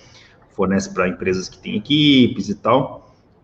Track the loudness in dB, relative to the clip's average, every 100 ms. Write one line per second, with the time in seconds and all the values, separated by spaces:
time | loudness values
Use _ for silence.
0 | -20 -20 -20 _ _ -4 0 0 -2 -2
1 | -4 -2 -4 -4 -6 -14 -10 -10 -2 2
2 | 4 6 4 0 -6 -4 0 0 0 -10
3 | -20 _ _ _